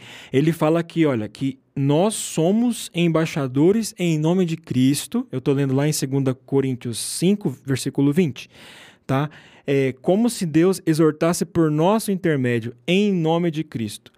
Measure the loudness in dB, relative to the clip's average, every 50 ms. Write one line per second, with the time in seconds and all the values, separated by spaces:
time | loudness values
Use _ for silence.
0 | -14 -20 -20 -20 -8 -2 0 2 2 2 2 2 2 2 2 0 -2 -2 0 0
1 | 2 2 2 0 -4 -6 -6 -6 -6 -6 -6 -8 _ _ -4 -2 0 2 2 2
2 | 2 0 -2 -4 -8 -6 -2 0 0 2 2 2 0 0 -2 -4 -8 -6 -2 0
3 | 2 2 2 2 0 -2 -2 -4 -4 -2 0 2 4 4 4 2 -2 -6 -6 -4
4 | -2 0 0 0 0 2 2 2 0 -2 -4 -6 -6 -2 0 2 2 4 2 0
5 | -2 -4 -4 -6 -6 -6 -8 -4 -2 0 0 0 0 0 0 0 0 0 -2 -2
6 | -4 -2 -2 0 0 -2 -4 -4 _ -2 0 0 0 0 -4 -6 -6 -8 -8 -8
7 | -8 -8 -4 0 0 2 2 0 -2 -4 -6 -6 -6 -4 -4 -4 -4 -4 0 2
8 | 2 2 2 2 0 0 -2 -8 -14 -20 -20 -20 -20 -20 -20 -20 -20 -20 -20 _
9 | _ -2 -2 -2 -2 -4 -8 -14 -20 -20 -20 -10 _ -2 0 0 0 0 -4 -2
10 | 0 0 2 2 2 0 -2 -4 -4 0 2 2 4 2 2 0 0 0 2 4
11 | 2 2 2 2 0 0 0 -2 -4 -2 0 0 2 2 2 2 2 2 2 0
12 | 0 -2 -4 -2 0 0 0 0 0 0 0 -2 -2 -6 -10 -8 _ -2 0 0
13 | 2 0 0 0 0 0 0 0 0 -2 -4 -4 -6 -8 -6 -6 -6 -6 -8 -12
14 | -18 -20 _